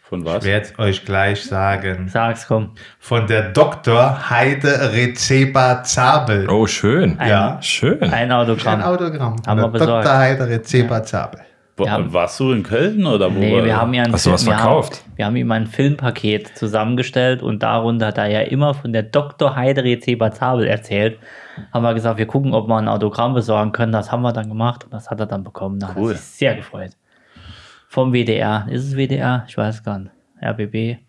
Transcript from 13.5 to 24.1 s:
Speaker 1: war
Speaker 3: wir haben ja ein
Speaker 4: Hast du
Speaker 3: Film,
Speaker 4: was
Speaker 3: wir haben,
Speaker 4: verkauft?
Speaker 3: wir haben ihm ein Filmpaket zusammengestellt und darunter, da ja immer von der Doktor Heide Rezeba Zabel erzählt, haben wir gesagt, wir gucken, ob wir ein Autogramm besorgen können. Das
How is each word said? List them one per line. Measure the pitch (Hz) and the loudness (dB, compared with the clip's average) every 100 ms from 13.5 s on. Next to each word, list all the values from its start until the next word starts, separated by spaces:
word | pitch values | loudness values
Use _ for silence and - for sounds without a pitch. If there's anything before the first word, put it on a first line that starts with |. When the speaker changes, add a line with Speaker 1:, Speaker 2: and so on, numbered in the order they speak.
| 113 | 4
Speaker 1:
war | |
Speaker 3:
wir | 113 110 | 2 2
haben | 117 | 2
ja | 123 | 2
ein | 120 | 2
Speaker 4:
Hast | 113 - | 2 4
du | |
Speaker 3:
Film, | |
Speaker 4:
was | - 120 | 2 4
Speaker 3:
wir | 107 | 4
haben, | |
Speaker 4:
verkauft? | 110 147 - - - - | 4 4 0 -8 -18 -6
Speaker 3:
wir | 107 | -2
haben | 123 | -2
ihm | 120 | 0
ein | 113 110 | -2 -2
Filmpaket | - 139 147 127 107 107 107 104 - | 0 0 2 -2 -2 -2 -2 -4 -6
zusammengestellt | 110 110 110 123 123 131 127 127 | -2 0 0 -2 0 0 2 0
und | 127 107 | -2 -2
darunter, | 110 113 113 117 110 | 0 0 0 0 0
da | 104 104 | 0 0
ja | 107 | 0
immer | 110 131 147 | 0 0 0
von | 139 123 | 0 -2
der | 113 | -2
Doktor | 107 143 143 - 143 143 | 0 0 -2 0 0 2
Heide | 127 139 123 | 0 2 2
Rezeba | 120 - 117 110 | 0 0 0 0
Zabel | - 127 123 110 | 0 -2 0 0
erzählt, | 104 - 101 110 113 - - - - - | -2 -2 0 0 -2 -20 -20 -20 -18 -8
haben | 123 | -2
wir | 117 | 0
gesagt, | 113 113 110 | 0 -2 -2
wir | 110 | 0
gucken, | 139 139 | 0 0
ob | 110 107 | 0 0
wir | 110 | 0
ein | 110 | 0
Autogramm | 107 104 - 147 | 0 -2 0 0
besorgen | 127 107 107 107 | 0 0 0 0
können. | 107 113 | 0 0
Das | 110 104 | 0 -2